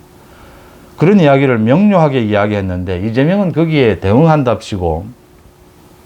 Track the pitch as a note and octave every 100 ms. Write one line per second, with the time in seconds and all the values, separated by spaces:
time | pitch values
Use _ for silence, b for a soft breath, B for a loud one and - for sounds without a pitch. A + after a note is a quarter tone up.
0 | - - B B B B B B B -
1 | D#3 G#3 D3 C#3 C3+ A2+ A2 D#3+ G#3 F#3
2 | D3+ C3+ G#2+ G2+ G#2+ G#2 F#2+ F2+ F2+ F2+
3 | A2 A#2 D3 G3+ F3+ C#3+ E3 D3+ A#2 F2+
4 | F#2+ A#2+ D#3+ D3+ A#2+ G#2 - G2 F2 D#2+
5 | G#2+ - _ - - _ - - - -